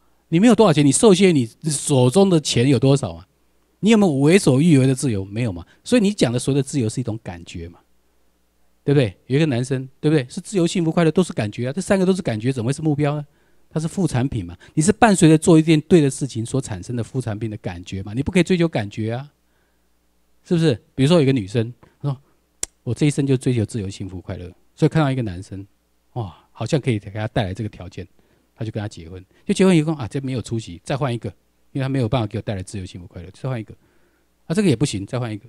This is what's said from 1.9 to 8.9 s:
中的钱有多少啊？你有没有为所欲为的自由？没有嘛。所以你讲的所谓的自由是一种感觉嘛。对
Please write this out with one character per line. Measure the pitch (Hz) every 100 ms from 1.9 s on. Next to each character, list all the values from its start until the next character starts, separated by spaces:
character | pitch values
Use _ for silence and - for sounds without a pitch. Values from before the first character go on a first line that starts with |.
| 135 123
中 | 190 196
的 | 165
钱 | - 120 131
有 | 123
多 | 135 139
少 | 101
啊？ | 85 - _ _ _ _ -
你 | 202
有 | 226
没 | 196
有 |
为 | 135 147 196
所 | - 131
欲 | 175 139
为 | 131
的 |
自 | 127 143
由？ | 101 95
没 | 104
有 | 123
嘛。 | 90 - _
所 | - 247
以 |
你 | 196
讲 | 208 127
的 | 123
所 | -
谓 | 139
的 |
自 | 131 147
由 | 110
是 | -
一 |
种 | 120 110
感 | - 87 87
觉 | 87 82
嘛。 | 90 _ _ _ _ _ _ _ _ _ _
对 | -